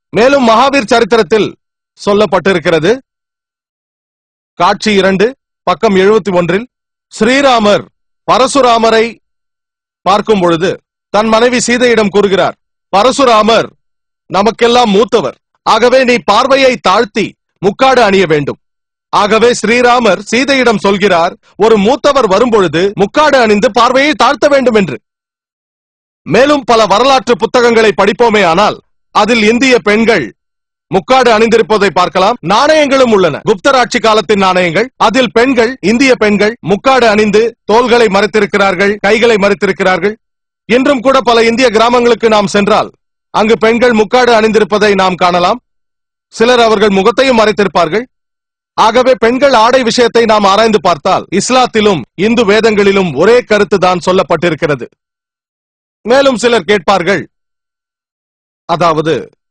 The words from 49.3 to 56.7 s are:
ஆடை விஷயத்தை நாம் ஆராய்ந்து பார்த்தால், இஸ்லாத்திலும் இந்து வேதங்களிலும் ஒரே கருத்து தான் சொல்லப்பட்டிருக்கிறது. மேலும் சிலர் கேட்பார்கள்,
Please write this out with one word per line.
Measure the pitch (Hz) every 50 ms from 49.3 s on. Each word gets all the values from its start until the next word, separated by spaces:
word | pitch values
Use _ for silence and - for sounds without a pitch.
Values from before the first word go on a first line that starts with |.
| 254 254 285 277 254
ஆடை | 220 220 240 262 262 247
விஷயத்தை | 226 - 247 240 220 - 233 233 214
நாம் | 214 214 202 190
ஆராய்ந்து | 196 208 226 226 202 170 -
பார்த்தால், | 180 170 160 - 196 175 120 95 - - 196
இஸ்லாத்திலும் | - - 254 254 247 - - 214 208 214 190 143 107 - _ 160 190
இந்து | 226 233 247 233
வேதங்களிலும் | 190 208 220 214 226 214 196 202 196 196 196 185 170 127 135
ஒரே | 175 214 240 247 - -
கருத்து | 214 202 208 156 208 180
தான் | 175 180 185 175 -
சொல்லப்பட்டிருக்கிறது. | 185 180 196 175 - 175 156 175 175 156 - 175 147 147 120 - - _ _ _ _ _ _ _ _ _ _ _ _ _ _ _ _ _ _ _ _ _ _ _
மேலும் | 208 247 277 277 269 254 190
சிலர் | 240 233 233 220 160
கேட்பார்கள், | 170